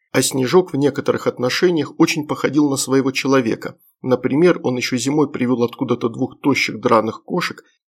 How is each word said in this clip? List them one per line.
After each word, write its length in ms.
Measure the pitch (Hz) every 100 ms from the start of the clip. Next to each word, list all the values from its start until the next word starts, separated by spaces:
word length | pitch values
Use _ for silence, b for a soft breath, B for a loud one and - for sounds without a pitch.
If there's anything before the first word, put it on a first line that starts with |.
| _
А 100 | 131
Снежок 500 | 127 135 127 170 180
в 40 | 135
некоторых 500 | 143 143 - 120 -
отношениях 720 | - 123 - 180 170 139 -
очень 300 | 160 - 147
походил 420 | 131 - 135 147
на 60 | 135
своего 340 | - 135 131
человека. 680 | 131 139 135 113 101 - - _ _
Например, 580 | 131 123 127 135 180 -
он 140 | - 127
еще 200 | 113 127
зимой 340 | 123 151 139
привел 340 | - 123 123
откуда-то 440 | 117 - 123 120 123
двух 320 | 113 127 -
тощих 400 | 147 131 - 110
драных 440 | 117 113 110 -
кошек, 400 | - 180 - - - _ _